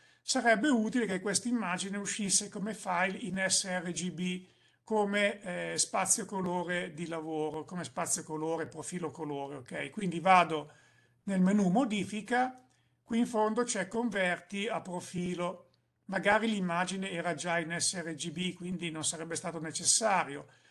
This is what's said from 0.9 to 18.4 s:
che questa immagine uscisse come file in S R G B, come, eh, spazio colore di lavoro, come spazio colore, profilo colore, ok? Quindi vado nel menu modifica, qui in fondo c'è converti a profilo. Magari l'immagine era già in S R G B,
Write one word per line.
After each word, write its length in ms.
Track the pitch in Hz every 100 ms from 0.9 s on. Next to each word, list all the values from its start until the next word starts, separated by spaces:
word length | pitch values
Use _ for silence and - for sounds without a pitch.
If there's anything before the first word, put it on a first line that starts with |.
| 247 208
che 140 | 190
questa 300 | 214 180 240
immagine 480 | 240 185 180 190 202
uscisse 500 | 196 - 196 - 202
come 260 | 208 202
file 440 | 208 196 175 190 190
in 260 | 202 190 190
S 200 | - 196
R 260 | 180 175
G 200 | 156 180
B, 360 | 156 180 185 - _ _ _ -
come, 560 | 214 202 202 202 202
eh, 360 | 190 175 170 165
spazio 480 | - 202 185 - 190
colore 680 | 196 185 180 170 175 185
di 140 | 151 160
lavoro, 580 | 165 160 156 156 156 151
come 180 | 180
spazio 400 | 156 - 160 -
colore, 440 | - 156 160 165 156
profilo 440 | 156 - 180 160
colore, 440 | - 151 139 139 143
ok? 320 | 127 160 143
Quindi 320 | 214 190 165
vado 500 | 175 185 165 156 - - - _ _ _
nel 180 | 202 190
menu 260 | 185 208 185
modifica, 960 | 214 214 208 175 214 214 247 254 - _ _ _ _
qui 140 | - 226
in 80 | 240
fondo 380 | 214 214 220
c'è 240 | 240 202 185
converti 800 | 233 240 196 185 170 - 196 208
a 120 | 170
profilo. 920 | 190 175 - 180 180 170 175 - - _ _ _ -
Magari 420 | 196 202 214 226
l'immagine 640 | 208 180 170 180 190 190
era 220 | 170 170
già 240 | 160 175 170
in 180 | 160 170
S 220 | - 185
R 140 | 160
G 180 | 160 170
B, 220 | 156